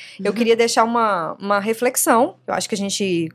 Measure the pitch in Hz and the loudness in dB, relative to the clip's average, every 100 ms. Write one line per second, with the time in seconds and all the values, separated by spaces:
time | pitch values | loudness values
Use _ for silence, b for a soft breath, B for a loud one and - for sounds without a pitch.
0 | B B 196 196 226 226 233 247 226 233 | B B -2 0 2 2 2 2 2 2
1 | 220 185 160 - 196 202 202 226 247 254 | 0 0 -4 -6 -2 0 0 -2 -2 0
2 | 339 233 294 - - - - 202 196 - | 2 4 2 -2 -6 -6 -4 -6 -4 -4
3 | 196 170 160 | -2 -2 -4